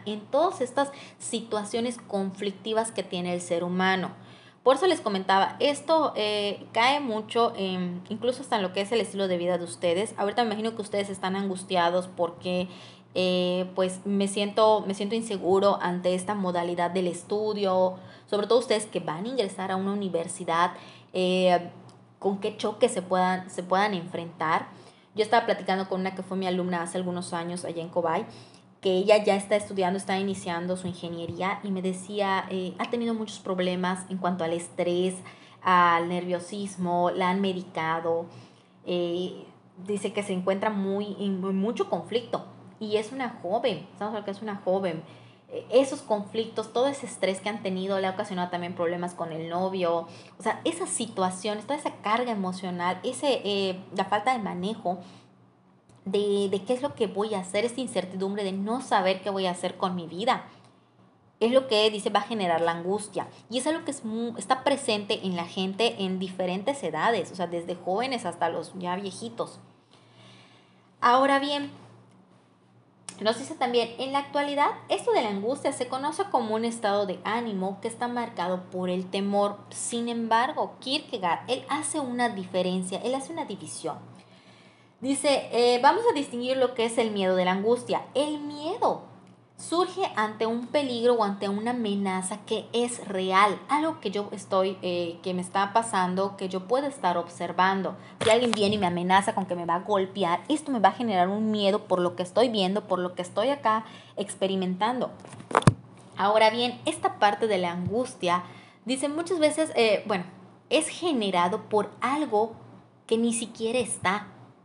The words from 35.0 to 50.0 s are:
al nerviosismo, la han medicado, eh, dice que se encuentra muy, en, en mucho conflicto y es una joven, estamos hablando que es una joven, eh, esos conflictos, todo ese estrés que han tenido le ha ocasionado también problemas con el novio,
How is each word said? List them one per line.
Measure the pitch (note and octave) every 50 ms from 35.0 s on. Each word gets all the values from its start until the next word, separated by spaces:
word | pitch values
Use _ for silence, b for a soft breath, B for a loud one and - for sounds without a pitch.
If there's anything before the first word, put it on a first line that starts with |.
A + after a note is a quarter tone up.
| F#3 F#3 F#3 F#3 B B B B B B B B -
al | F3+ F#3 F3+ F3 F3 E3+ E3 E3+ F3
nerviosismo, | F3+ F3+ F3 F3+ F3+ E3+ F3 - G#3 G3+ G3+ G3 F#3+ F3+ F3+ F3 F3 F3 F3 F3
la | - F#3 F#3 F3+
han | F#3 G3
medicado, | G3 F#3+ F#3 F3+ F3+ - - F3 D#3+ D#3+ E3 E3 E3 E3 E3 E3 E3+ E3+ B B B B B B B B B B -
eh, | - F3+ F3 F3 F3 E3+ F3+ F#3 F3+ - - - - - - _ - _ - F#3
dice | G3 G#3 G3 - G3+
que | G3 G#3
se | G3+ G3+ F#3+
encuentra | F#3 F#3 G3 F#3+ G3 G#3+ A3
muy, | G#3 G3 G3 F#3+ G3 G3+ G#3 G#3 - -
en, | G3+ G3 G3 F#3 F#3
en | F#3+ F#3+
mucho | F#3+ F#3+ A3+ A#3+ - F#4+ -
conflicto | G#3+ F3 E3 - - B3 A#3+ - - - - - - - - - - -
y | A3 G#3+ G#3
es | G#3+ A3 - C4
una | C4+ B3+ A3+ - -
joven, | - F3 G3+ B3 C4+ B3 F#3 D3+ - - -
estamos | - G3+ G#3+
hablando | A3+ G#3 G#3
que | G3+
es | G3 -
una | A3 G#3+ G3
joven, | G3 - F#3 F#3 G3 F#3+ F3+ D#3+ E3 B B B B B B B B B -
eh, | - D#3+ - -
esos | G#3 B3+ C4+ C4+ D4 C#4
conflictos, | - - A3 G3+ G3 - - A3+ A3+ A3+ - C#4 C4+ -
todo | - A#3+ B3+
ese | C#4 C4+ - B3
estrés | - - - G3 F#3+ G3 F#3+
que | - G#3
han | G#3+ A3 -
tenido | F#3+ F#3 F#3 F#3 G3 G3+ F#3+
le | F#3+
ha | F#3+
ocasionado | F#3+ G3+ G#3 - F#3+ F3+ F3+ F3+
también | F3+ F3 F3 F3 F3+
problemas | - E3+ E3 F3+ F3 F3 F3+ F3
con | - F3 E3
el | D#3 D#3+ E3 E3
novio, | E3+ F3 F#3+ F#3+ F#3+ F#3+ F3 E3+ E3+ E3+